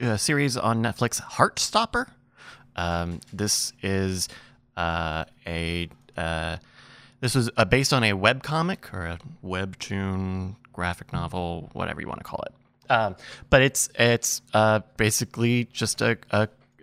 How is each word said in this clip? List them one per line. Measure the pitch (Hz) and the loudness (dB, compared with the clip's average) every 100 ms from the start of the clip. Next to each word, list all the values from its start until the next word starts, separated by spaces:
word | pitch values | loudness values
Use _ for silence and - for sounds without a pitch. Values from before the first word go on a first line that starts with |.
uh, | 120 107 | -2 0
series | - 147 143 120 | 0 0 0 0
on | 113 113 | 0 0
Netflix, | 113 - 120 - | 0 0 -2 -2
Heartstopper. | - - 196 - - 214 233 240 254 - _ _ - - - - | -8 2 2 2 0 0 2 -2 -4 -10 _ _ -20 -20 -16 -6
Um, | 87 85 85 85 - | -2 -2 -2 -6 -10
this | 98 104 - - - | -4 -2 0 -2 -6
is, | 98 95 95 92 - - - _ _ - | -2 0 0 -2 -6 -8 -20 _ _ -4
uh, | 85 85 82 78 - _ - | -2 -2 -2 -4 -8 _ -8
a, | 82 82 87 85 - _ - | -4 -2 -4 -6 -10 _ -8
uh, | 82 80 80 85 - - - - - - | -6 -4 -6 -8 -12 -20 -20 -20 -20 -6
this | 123 135 | 0 0
was, | 120 - | 0 2
uh, | 98 | 4
based | 123 135 | 4 4
on | 135 113 | 4 4
a | |
webcomic | 98 104 127 - 160 170 190 - | 4 2 2 -2 -2 -2 -4 -8
or | 95 85 | -8 -8
a | 85 - - 92 92 95 | -8 -12 -16 -8 -4 -4
webtoon, | 92 - 98 95 95 95 95 92 107 - | -8 -6 -4 -2 -2 -2 -4 -6 -10 -16
graphic | - 87 87 - | -6 -4 -4 -6
novel, | 85 85 90 87 85 - | -6 -4 -4 -4 -6 -10
whatever | - 87 78 | -8 -6 -6
you | - | -8
wanna | - | -10
call | - - - | -10 -10 -10
it. | _ _ _ - | _ _ _ 0
Um, | 120 107 92 - - - | 2 2 -4 -16 -16 4
but | 135 | 6
it's, | 135 - - - | 6 2 -4 2
it's, | 117 117 - - _ | 4 4 0 -6 _
uh, | 107 110 107 - - | 4 6 4 0 0
basically | 107 - 117 - 117 120 117 | 2 2 -4 0 2 2 0
just | - 110 - | -4 -4 0
a, | 113 113 - | 0 0 0
a, | 104 107 _ _ _ | 0 0 _ _ _